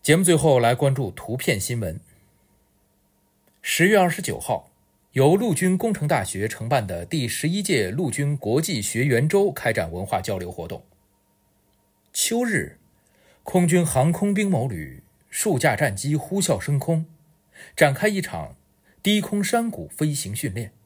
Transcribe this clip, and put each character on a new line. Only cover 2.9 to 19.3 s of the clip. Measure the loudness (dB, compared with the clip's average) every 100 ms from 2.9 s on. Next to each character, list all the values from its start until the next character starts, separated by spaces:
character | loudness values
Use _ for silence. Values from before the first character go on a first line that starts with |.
| _ _ _ _ _ _ _
十 | -6 2 4
月 | 6
二 | 4
十 | 0
九 | -6 -6
号， | -4 -6 -6 _ _ _ _
由 | 2 4 4
陆 | 2
军 | 2 2 2
工 | 0
程 | -2 0
大 | 0
学 | -2 -4 -6
承 | -6 -2
办 | -2 0
的 | -8
第 | -4 -4 -4
十 | -2 -2
一 | -2
届 | 0 0 0
陆 | -2 -4
军 | -2 -2
国 | -2 0 0
际 | 0 -2
学 | -2 0
员 | 2 2 4
周 | 4 2
开 | 0 -2
展 | -2 -4
文 | -6 -4
化 | -4
交 | -2 -6
流 | -8
活 | -10 -10
动。 | -12 -14 _ _ _ _ _ _ _ _ _ _ _ _
秋 | -4 -2 0
日， | 0 -2 -4 -12 _ _ _ _ _ _
空 | -2 2 4
军 | 4
航 | 2 2 2
空 | 2 0
兵 | 2 2
某 | 0 0
旅 | -6 -10 -16 _ _ _
数 | -4 0 2
架 | 2 2
战 | 0
机 | -2 -2 -2
呼 | -2 -4
啸 | 0 -2
升 | 0 -2
空， | 0 -2 -2 -12 _ _ _ -20 -18 2
展 | 2
开 | 4 0
一 | -2
场 | -6 -8 -12 -16 _ _ _ _
低 | 0 0
空 | 0